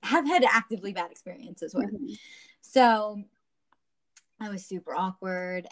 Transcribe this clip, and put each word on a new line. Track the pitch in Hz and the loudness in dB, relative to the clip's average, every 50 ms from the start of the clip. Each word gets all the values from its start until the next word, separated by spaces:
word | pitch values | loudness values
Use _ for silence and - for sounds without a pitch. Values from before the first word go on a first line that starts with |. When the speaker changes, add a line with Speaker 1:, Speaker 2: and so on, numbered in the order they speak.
| - | -2
Speaker 1:
have | - 254 339 277 | 0 2 2 4
had | 285 359 349 254 | 4 4 4 6
actively | - 214 226 - - 226 185 190 196 185 | 6 4 2 0 -2 -6 -8 -8 -6 -6
bad | 185 170 - | -6 -6 -6
experiences | - - - 185 175 139 - - 185 - 170 - - | -10 -14 -16 -16 -16 -16 -16 -18 -14 -12 -10 -6 -4
with. | 180 - 202 214 | -4 -4 -2 -4
Speaker 2:
Mm-hmm. | 196 - - 208 - - - - - - - _ _ | -8 -8 -10 -10 -12 -16 -20 -20 -20 -20 -20 _ _
Speaker 1:
So | - - - 262 247 233 226 214 214 214 208 202 202 - _ _ _ _ _ _ _ _ _ _ _ _ _ _ _ _ _ - _ _ _ - | -8 2 6 6 8 8 6 4 2 -2 -6 -10 -14 -16 _ _ _ _ _ _ _ _ _ _ _ _ _ _ _ _ _ -20 _ _ _ -12
I | 220 208 | -10 -10
was | 202 185 - | -10 -10 -10
super | - 190 180 - - 135 | -10 -10 -10 -8 -6 -4
awkward, | 160 185 190 185 - 190 185 185 180 180 180 185 180 175 - | -2 -2 -4 -4 -6 -6 -6 -4 -4 -4 -6 -6 -8 -8 -10